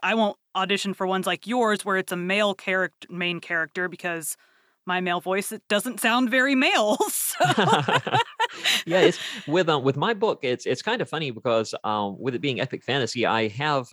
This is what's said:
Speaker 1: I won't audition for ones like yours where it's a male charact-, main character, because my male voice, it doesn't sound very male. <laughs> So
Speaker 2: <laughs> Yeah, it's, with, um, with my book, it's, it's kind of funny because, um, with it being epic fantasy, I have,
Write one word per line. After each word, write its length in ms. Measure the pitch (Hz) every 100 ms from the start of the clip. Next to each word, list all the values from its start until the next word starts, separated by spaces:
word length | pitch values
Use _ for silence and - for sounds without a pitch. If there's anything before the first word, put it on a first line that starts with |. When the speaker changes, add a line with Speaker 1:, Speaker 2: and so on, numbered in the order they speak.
Speaker 1:
I 120 | 185 226
won't 220 | 208 - _ 185
audition 380 | 190 196 196
for 120 | 185 185
ones 220 | 190 185
like 180 | 170 202
yours 400 | 247 220 202 208
where 120 | 190
it's 140 | 185
a 40 | 175
male 400 | 180 202 208 190
charact-, 540 | - 185 180 - -
main 300 | 175 175 170
character, 480 | - 170 160 185 180
because 460 | - 180 165 151 - _ _ _ _ 185
my 140 | 180
male 180 | 180 175
voice, 320 | 185 196 -
it 100 | 220 -
doesn't 320 | 208 247 202
sound 320 | 233 240 247
very 240 | 254 262 262
male. 420 | 311 370 214 -
<laughs> 60 | 427
So 360 | - - - 740
Speaker 2:
<laughs> 720 | - 190 330 - 508 - 453 - - 480 - - - -
Yeah, 160 | 180
it's, 180 | 170 - - 220 -
with, 220 | 175 165
um, 140 | 151
with 120 | 135 135
my 180 | 196 208
book, 240 | 214 -
it's, 240 | 127 120 -
it's 160 | -
kind 200 | 214 233
of 60 | 147
funny 220 | 156 143
because, 440 | 110 123 113 107 -
um, 360 | 107 107 101 95
with 140 | 123
it 60 | 120
being 180 | 143 110
epic 240 | 135 -
fantasy, 420 | - 135 117 120 92
I 220 | 113 110
have, 380 | 107 151 139 117